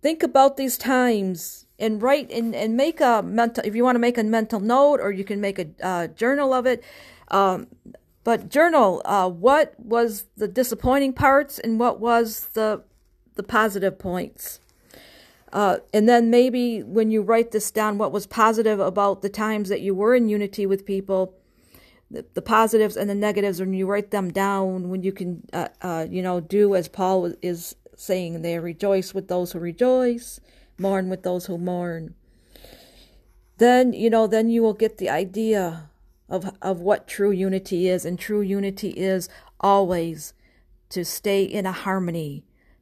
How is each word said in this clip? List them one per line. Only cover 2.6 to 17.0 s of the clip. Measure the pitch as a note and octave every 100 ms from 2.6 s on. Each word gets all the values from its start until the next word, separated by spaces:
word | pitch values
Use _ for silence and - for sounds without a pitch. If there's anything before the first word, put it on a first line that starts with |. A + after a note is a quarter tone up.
| A3 A3+
make | D4 D#4+
a | C4 A3+
mental, | F3 G#3 A#3 A#3 -
if | G#3+
you |
want | B3 A#3+
to |
make | A#3 A#3+
a |
mental | G#3+ A3+ A3 A3
note, | G3+ B3 C#4+ C#4+
or | -
you | F#3+
can | F#3+ G3+
make | G3+ G3
a, | E3 -
uh, | F3+ F3+ E3
journal | D#3 A3+ C#4 C#4
of | B3+ B3
it. | A#3+ - - - - -
Um, | G3 G3 F#3 - - - - _ _
but | - A3+ E3
journal, | - E4 D#4+ G#3+ F3+ -
uh, | G3+ F#3
what | E3+ G#3 C#4+ D4+ -
was | - A#3 A#3 G#3 - -
the | G#3
disappointing | F#3+ B3 A3 B3+ C4+ C#4
parts | B3+ D4 C4+ C#4+ -
and | - A3+
what | A#3+ -
was | A3+ A#3 A3+ G#3+ -
the, | - G#3+ G#3 - _ _ _ _ -
the |
positive | G3 A#3+ G#3+ G3+ F#3+ F#3+
points. | F#3+ F3+ F3 - - - _ _ _ - - - - _ _
Uh, | - G3+ - -
and | G#3+ G#3+
then | A#3+ A#3
maybe | A#3+ B3+ B3 A#3+ A3
when | A2+ F#3+